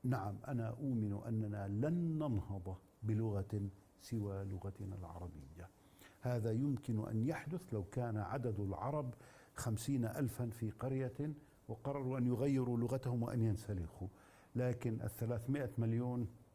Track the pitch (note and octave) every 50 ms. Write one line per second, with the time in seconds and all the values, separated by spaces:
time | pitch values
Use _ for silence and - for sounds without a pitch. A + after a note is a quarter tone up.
0 | - B2+ C3 A2+ G2+ G#2 G2+ G2+ - C#3 C#3+ A#2 A2+ A2 A2+ A#2+ D3 C#3 B2+ A2+
1 | G#2+ G#2 G2+ G2+ - A#2+ A2+ A2 G#2+ G#2 G#2 G#2 G2 G2 G2+ G#2+ C3 D#3 F3 F3
2 | E3+ E3 D#3+ D#3 D#3 C#3+ A#2 G2 - - G2 G2 F2 F#2+ F#2+ - - - - -
3 | - G#2+ A2 G#2+ A2+ A2 G2+ G2 F#2+ - G#2+ G#2 G2 G2 G2 - - - - -
4 | - - A#2 A2 G#2 G2+ G2 G2 G2 G2 F#2 F#2 F#2+ G2 F#2+ - G2+ F#2+ F#2+ G2
5 | F2+ E2 E2+ F2 F2 E2+ D#2 D2+ C#2 C#2 D#2+ E2 F2 - - - - - - -
6 | - - - - - B2 B2 A#2 G#2+ A2+ A2 A#2 C#3 D3 C3+ A2 - - A2+ G#2+
7 | A2 - A2+ A2 A2+ C#3+ D#3+ - - D3 E3+ E3+ - - A#2 G#2 F#2 - - B2+
8 | B2 A#2+ G#2+ G#2+ G#2 F#2 C3 C#3 B2 A#2+ G2+ F#2+ G2+ F#2+ F#2+ - - C#3 D3 D3+
9 | C#3 B2+ A#2 - - - - - - - - - - A#2+ A2 G#2 - - C#3+ C3+
10 | C3 A2+ - D3+ C#3+ A#2 - - B2 A#2 G#2+ - A2+ G#2+ G2+ - - C3 C3+ C3+
11 | C3 B2 - - C#3+ D#3 D3 D3+ - - - - - - A2+ A2 - C#3 C#3 C#3+
12 | C3+ B2+ B2+ C3 A#2+ B2 B2 A2 C3 C#3+ C3+ C3+ B2+ A#2+ A#2+ A#2 A#2+ A#2+ C3 C3
13 | - B2+ B2 A#2+ A#2 - - A#2+ A2 A2+ G2+ - - - G#2 F2+ E2+ D#2+ - -
14 | F2+ F#2+ - - - - - - - - - A#2+ B2+ B2 A#2+ B2 - B2 A2+ A2+
15 | A#2 A2+ - - A#2+ A2+ A#2+ A2 A2+ C3 C3+ C#3+ C3 A#2 - A2+ A2+ A2+ A2+ A#2
16 | B2 B2 B2 A#2+ A#2 G2 - - - -